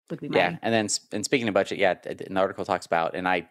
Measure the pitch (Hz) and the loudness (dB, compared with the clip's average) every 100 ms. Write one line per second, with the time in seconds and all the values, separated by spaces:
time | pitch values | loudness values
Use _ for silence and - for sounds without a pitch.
0 | - 165 143 92 90 85 113 113 101 - | -14 -10 0 2 2 0 0 0 0 -4
1 | - 107 98 139 113 98 95 87 95 85 | -6 -8 -2 0 2 2 0 2 2 2
2 | - - - 95 95 95 95 90 - 85 | -6 -10 -4 0 0 -2 -2 -2 0 0
3 | 82 92 92 90 82 | 0 -2 0 0 -2